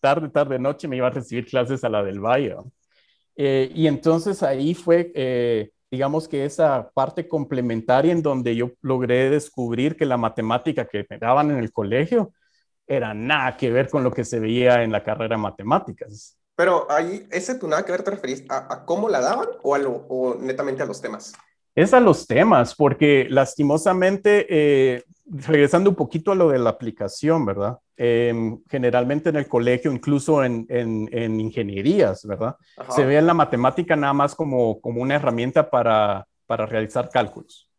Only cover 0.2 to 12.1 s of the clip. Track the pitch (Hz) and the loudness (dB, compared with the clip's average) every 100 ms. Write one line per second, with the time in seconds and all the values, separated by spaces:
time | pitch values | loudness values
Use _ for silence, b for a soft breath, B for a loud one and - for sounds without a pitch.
0.2 | 156 143 143 131 131 147 175 127 127 127 | 0 0 0 0 -2 -4 -6 -2 -2 -2
1.2 | 117 117 120 131 120 131 120 107 101 98 | -8 -8 -4 -2 -2 -2 -2 -2 -2 -4
2.2 | 104 127 131 90 127 _ _ _ _ _ | 0 0 0 -8 -16 _ _ _ _ _
3.2 | _ - 139 135 131 165 160 139 160 165 | _ -4 0 2 0 2 0 2 2 2
4.2 | 165 190 160 135 143 175 - 170 170 170 | 0 -2 -2 0 -2 -2 2 2 2 -4
5.2 | 131 123 120 113 104 _ _ 131 135 151 | -2 0 0 0 -4 _ _ -4 -2 -2
6.2 | 156 143 139 - 160 135 110 - 131 - | -4 -4 -4 0 2 2 -2 -4 -4 -4
7.2 | 170 160 143 135 123 113 113 127 156 175 | -6 -4 -4 -2 -2 -4 2 2 4 2
8.2 | 156 131 120 117 123 - 131 131 123 123 | 0 -2 -2 -2 -4 -6 -4 -2 0 2
9.2 | 131 147 147 - 120 117 139 156 151 123 | 2 0 -2 -8 -6 -2 -2 -2 -2 0
10.2 | 113 - 110 123 - 131 117 104 101 110 | -2 -4 -2 -2 -2 -4 -6 -8 -10 -8
11.2 | 117 131 147 143 110 - 104 120 160 | 0 2 2 0 -4 -4 -2 0 0